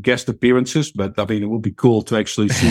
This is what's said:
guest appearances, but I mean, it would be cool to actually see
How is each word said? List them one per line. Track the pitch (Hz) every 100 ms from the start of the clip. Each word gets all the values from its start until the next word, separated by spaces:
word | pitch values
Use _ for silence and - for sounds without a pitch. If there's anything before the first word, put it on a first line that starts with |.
guest | 98 123 -
appearances, | 113 123 127 127 156 147
but | 104 98 104
I |
mean, | 101 110
it | 104
would | 110
be | 113
cool | - 127 110
to | - 113
actually | 101 - 104
see | - 117